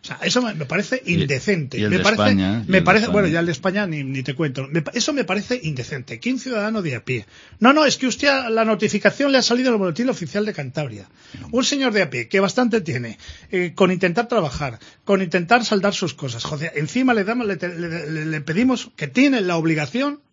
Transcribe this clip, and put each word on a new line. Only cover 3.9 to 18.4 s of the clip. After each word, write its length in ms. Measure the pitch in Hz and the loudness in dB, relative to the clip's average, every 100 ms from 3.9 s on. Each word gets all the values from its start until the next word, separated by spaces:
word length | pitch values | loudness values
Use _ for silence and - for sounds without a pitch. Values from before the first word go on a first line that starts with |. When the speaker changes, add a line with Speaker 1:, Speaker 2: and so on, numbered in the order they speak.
| 151 | -4
Speaker 1:
ni 200 | 135 135 | -4 -4
te 100 | 131 | -6
cuento. 320 | 135 156 131 135 | -2 -2 -2 -2
Me 140 | 160 | -2
pa-, 80 | 151 | -2
eso 180 | 247 269 | -2 -2
me 100 | 285 | -2
parece 380 | 185 196 196 247 | -2 -4 -2 -4
indecente. 560 | 160 131 120 143 123 - | -4 -6 -6 -8 -10 -8
Que 140 | 233 | -4
un 80 | 262 | -4
ciudadano 420 | 262 233 208 220 | -4 -4 -2 -2
de 140 | 170 120 | -4 -6
a 80 | |
pie, 200 | - 127 - - - - | -4 -6 -6 -20 -20 2
"No, 120 | 233 | 4
no, 120 | 294 | 6
es 120 | 294 240 | 4 2
que 100 | 254 | -2
usted 180 | - 285 | 0 0
a 240 | 269 240 | 0 0
la 140 | 226 | 0
notificación 680 | 220 214 214 202 208 - 277 | 2 2 0 2 0 2 2
le 80 | 269 | 2
ha 40 | |
salido 260 | - 240 254 | 4 2 2
en 60 | |
el 40 | 226 | 2
boletín 300 | 185 160 247 | 0 0 -2
oficial 340 | - 160 202 | -4 -6 -4
de 80 | 214 | -4
Cantabria". 520 | - 135 139 143 107 95 _ - - - | -6 -8 -6 -6 -8 -18 _ -20 -18 -4
Un 100 | 233 | 0
señor 300 | 262 285 262 | 0 0 0
de 100 | 208 | 2
a 80 | 165 | 0
pie, 160 | 123 117 | -2 -2
que 140 | 190 | 0
bastante 400 | 196 190 247 226 | 2 2 2 0
tiene, 360 | 170 123 117 - - - - | -2 -6 -6 -12 -18 -20 -6
eh, 220 | 185 180 - | -2 -2 2
con 160 | 185 | 2
intentar 340 | 185 185 170 240 | 4 0 0 0
trabajar, 540 | 233 156 131 143 117 - _ | 0 -2 -4 -8 -8 -20 _
con 180 | - 196 | 0 0
intentar 420 | 190 180 170 208 | 2 -2 4 2
saldar 300 | 220 202 196 | 4 2 0
sus 200 | 185 180 | 0 -6
cosas. 280 | - 135 113 | -6 -8 -6
Joder, 300 | - 147 160 | -8 -6 -6
encima 400 | 151 151 247 262 | -4 -2 0 2
le 80 | 226 | 2
damos, 240 | 190 240 220 | 2 -2 -2
le, 80 | 185 | -4
le, 540 | 175 170 170 165 147 | -6 -6 -6 -6 -6
le, 160 | 160 156 | -4 -4
le 140 | 156 | -4